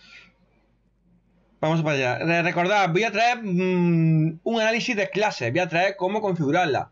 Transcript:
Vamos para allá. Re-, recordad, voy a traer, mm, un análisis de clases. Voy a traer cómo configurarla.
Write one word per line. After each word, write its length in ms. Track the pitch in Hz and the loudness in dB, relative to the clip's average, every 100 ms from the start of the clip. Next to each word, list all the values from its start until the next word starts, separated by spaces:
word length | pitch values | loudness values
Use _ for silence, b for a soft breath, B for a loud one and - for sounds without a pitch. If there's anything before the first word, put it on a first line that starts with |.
| B B B _ _ _ _ _ _ _ _ _ _ _ _ _ | B B B _ _ _ _ _ _ _ _ _ _ _ _ _
Vamos 220 | 156 165 | 0 0
para 120 | 156 | 0
allá. 240 | 139 127 120 | 0 0 0
Re-, 240 | 160 170 | 0 0
recordad, 480 | 170 170 175 208 180 | 0 -2 0 2 2
voy 140 | 170 | 0
a 80 | 220 | 0
traer, 260 | 208 240 240 | 0 0 0
mm, 1000 | 208 180 185 180 175 165 160 160 160 160 | -2 0 0 2 2 4 4 2 0 -2
un 180 | 226 226 | -4 0
análisis 340 | 220 226 - 202 | 0 0 -2 -2
de 120 | 190 | -2
clases. 440 | 202 208 - 120 | -2 -2 -2 -2
Voy 80 | 160 | -2
a 80 | 175 | -2
traer 260 | 165 190 - | 0 0 -2
cómo 240 | 185 214 | -4 -2
configurarla. 680 | 208 170 139 175 165 110 - | -2 -2 0 0 0 -2 -6